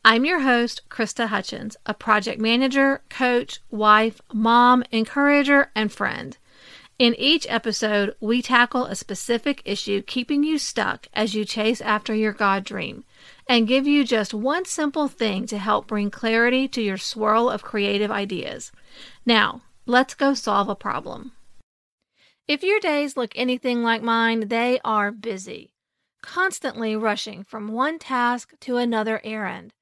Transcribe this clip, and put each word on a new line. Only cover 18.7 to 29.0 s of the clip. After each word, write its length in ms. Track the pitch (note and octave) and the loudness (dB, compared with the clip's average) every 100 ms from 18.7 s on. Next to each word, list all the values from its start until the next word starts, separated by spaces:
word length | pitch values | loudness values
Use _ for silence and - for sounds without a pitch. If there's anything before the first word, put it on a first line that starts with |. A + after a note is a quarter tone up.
| - - - - - | -20 -20 -20 -20 -6
Now, 380 | - A3 G#3 - - - - | 2 4 4 -2 -18 -16 2
let's 280 | B3 C4 | 2 2
go 200 | - C#4 | 0 0
solve 340 | C#4 - G3+ G3 | 0 0 0 0
a 80 | G3 | -4
problem. 560 | G3+ C3+ - - - - - - - _ _ _ _ _ _ _ - | -6 -6 -8 -14 -16 -18 -20 -20 -20 _ _ _ _ _ _ _ -4
If 160 | D4 | -2
your 160 | F#4 G#4 | 2 0
days 380 | F#4 D4 D4 C4+ | 2 0 -2 -4
look 160 | A#3 | -6
anything 480 | - B3+ B3+ B3+ A#3+ | -2 -2 0 -2 0
like 200 | A#3 A3+ | 0 0
mine, 460 | A3+ A3+ A3+ A3+ G#3 | 0 2 2 0 -2
they 300 | A#3 A#3+ B3 | 0 0 0
are 260 | - G#3+ G3+ | 0 0 0
busy, 640 | G#3 A3+ G3 F#3+ - - _ _ _ _ _ | -4 -8 -8 -10 -16 -18 _ _ _ _ _
constantly 720 | - F4 F#4+ F#4 C#4 - A3+ | -10 -2 -2 -2 -8 -4 -4
rushing 480 | G#3+ A3 G#3 A3 F#3 | -2 -2 -2 -6 -14
from 300 | G3 A3 G#3 | -14 -10 -8
one 260 | A3+ C#4+ E4 | -2 -2 -4
task 540 | - B3+ A#3+ B3 - _ | -4 0 0 -2 -8 _
to 160 | - A#3+ | -4 -2
another 440 | A#3+ A3+ | 0 0